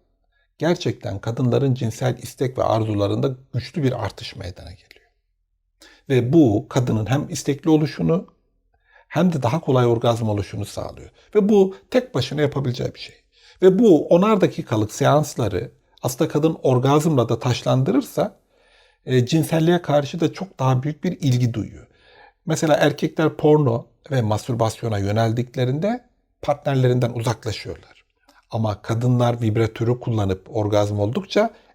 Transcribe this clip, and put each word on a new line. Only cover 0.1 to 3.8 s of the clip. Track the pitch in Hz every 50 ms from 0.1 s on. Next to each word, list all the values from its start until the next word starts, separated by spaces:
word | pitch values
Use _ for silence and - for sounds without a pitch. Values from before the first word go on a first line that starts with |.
| _ _ _ _ _ _ _ _ _ _
gerçekten | - 160 175 - - 127 - - - 110 101 98
kadınların | - 113 117 143 131 120 117 123 139 135 123
cinsel | 131 131 113 - - 135 127 123 -
istek | - - - - 139 127 127 120
ve | -
arzularında | - 110 113 110 110 107 101 101 101 107 117 131 139 127 - - _ -
güçlü | 123 - - - 175